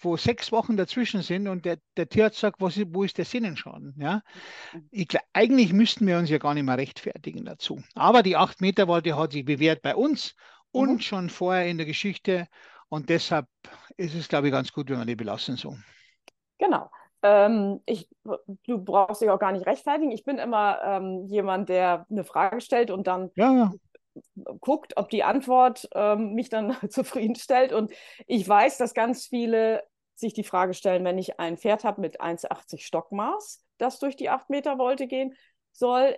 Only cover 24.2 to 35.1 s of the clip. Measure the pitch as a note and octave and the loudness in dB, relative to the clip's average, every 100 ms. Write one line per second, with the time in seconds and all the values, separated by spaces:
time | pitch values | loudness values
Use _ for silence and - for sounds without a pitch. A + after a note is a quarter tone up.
24.2 | - - - - - D4 - - G3 A3 | -20 -18 -16 -6 -2 -2 0 -2 0 0
25.2 | - C4+ C4+ B3+ B3+ A3 - - G#3 G#3 | 2 0 4 6 6 2 -6 0 2 2
26.2 | A3 A3 A#3+ A3 G#3+ C4 G3+ - C4 B3+ | -2 -4 -4 -4 -4 -4 -6 -4 -4 -2
27.2 | A3 A#3 - B3+ C4 G3+ G#3+ - - - | -2 -2 2 4 4 2 -2 -8 -20 -16
28.2 | - A#3 F3+ G#3 B3+ - A#3+ - A3+ B3 | -2 0 4 6 6 2 -2 0 -2 -2
29.2 | - B3 A#3 A3+ A3 A3 - _ _ - | -6 -4 0 2 2 0 -6 _ _ -8
30.2 | A3+ - G3+ F#3 F#3 F3+ G3 F#3 F#3 F#3 | -6 -6 -2 0 0 0 0 0 0 -2
31.2 | F#3 - E3+ E3+ G#3 G#3+ G#3+ G3+ E3+ - | -6 -6 -6 -2 0 0 -2 -4 -6 -6
32.2 | E3+ E3+ - - - D#3 - E3 - G3+ | -6 -6 -8 -10 -12 -16 -6 -6 -6 -6
33.2 | A#3 G#4 G#4 - _ - A#3+ B3 C#4 C4+ | -4 -6 -8 -20 _ -6 -6 -4 -6 -4
34.2 | C4+ C4 - C#4 D4 C4 B3 C4 C4 | -4 -4 -2 -4 -2 0 0 0 -4